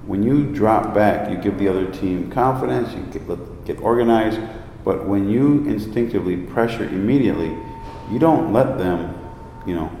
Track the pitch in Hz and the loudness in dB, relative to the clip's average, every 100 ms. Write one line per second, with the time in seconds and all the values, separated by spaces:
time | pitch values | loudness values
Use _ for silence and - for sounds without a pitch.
0 | 101 98 113 143 143 101 107 107 - 101 | -4 0 4 4 2 2 4 4 2 4
1 | 104 92 - 92 101 98 98 92 92 - | 4 2 -2 -2 -2 0 0 2 -2 -2
2 | 98 90 87 120 127 131 - 127 117 - | -2 -2 -2 0 2 0 -2 -2 -2 -6
3 | - 98 - 87 - - - - 107 120 | -10 -10 -8 -8 -8 -12 -8 -4 2 4
4 | 117 113 110 110 107 - - - - 95 | 4 4 2 -2 -6 -12 -16 -6 -2 0
5 | - 101 101 117 143 147 - 107 107 123 | 2 0 2 4 4 4 2 -2 -2 -2
6 | 117 104 87 90 90 - 117 - 85 90 | 0 0 -2 -4 -2 0 0 0 -4 -2
7 | 101 139 110 87 82 80 - - - - | 2 4 4 2 -2 -4 -10 -12 -12 -12
8 | - 113 165 156 - 107 135 - 92 87 | -6 2 4 4 4 2 2 2 0 -2
9 | 85 - - - - - - 87 78 - | -4 -10 -14 -16 -16 -12 -6 -4 -4 -8